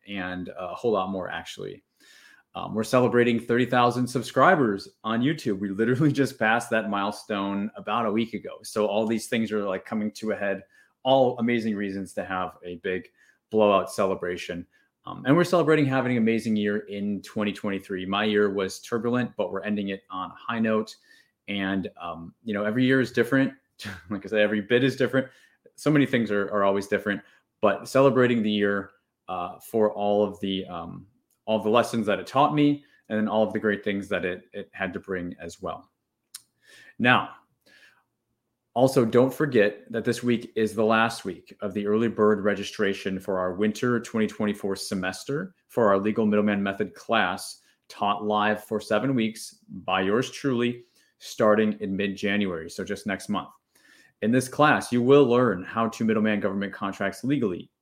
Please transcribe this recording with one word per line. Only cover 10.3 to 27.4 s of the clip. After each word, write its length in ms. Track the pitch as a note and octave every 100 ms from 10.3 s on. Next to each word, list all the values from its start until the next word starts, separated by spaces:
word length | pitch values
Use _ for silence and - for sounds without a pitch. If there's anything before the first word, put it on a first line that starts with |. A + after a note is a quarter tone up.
a 40 | G2
head, 280 | G2+ G2 - _ _ _
all 340 | C3 C3+ B2+ B2
amazing 380 | A#2 A#2+ A2 G2+
reasons 360 | G2+ G2 F#2
to 100 | -
have 340 | F2+ F#2 F2+ -
a 160 | F2+ F2
big 240 | G2 F#2 - _ _ _ _
blowout 420 | A2 G#2 G2 F2+
celebration. 760 | - G2 F#2+ F2+ F2+ - F2 F2+ _ _ _ -
Um, 160 | - G#2+
and 100 | D#3
we're 80 |
celebrating 420 | F3 F3+ D3+ D#3 C#3
having 300 | C3 B2 B2
an 20 |
amazing 320 | A2+ A2+ A2+ G#2+
year 220 | G#2 G#2 -
in 340 | G2+ G2+ G2+
twenty 300 | - - G#2
twenty-three. 520 | F#2+ G#2+ F#2+ - F#2+
My 200 | F#2 G2
year 280 | G#2+ G#2 G#2
was 280 | G2 F#2+ -
turbulent, 500 | - A#2 A#2+ B2 A#2 -
but 160 | F#2
we're 100 | F#2+
ending 280 | G2 G#2 G2
it 120 | G2 -
on 220 | F#2 F2+
a 200 | - -
high 60 | A#2
note. 380 | A2+ A2 A2 - _ - _ _ -
And, 420 | G2+ F#2+ F#2+ E2+ -
um, 320 | E2+ E2 E2+ -
you 100 | A2+
know, 120 | G2+
every 200 | G#2 A2+
year 160 | B2+ C3+
is 120 | A#2
different. 400 | - A#2 C3+ C3+ - _ _
<laughs> 320 | G#2 F#2+ -
Like 160 | G2+ F#2+
I 20 |
said, 120 | A2
every 200 | G#2 G#2+
bid 220 | G2 A#2+
is 140 | C3+ B2
different. 320 | B2 C3 C3 - _ _ _ -
So 120 | D3
many 160 | D3
things 280 | C3 B2 G#2+
are, 160 | G2+ G2
are 140 | G#2
always 240 | G2 G2+ G2
different, 320 | G#2 G#2+ G2 - _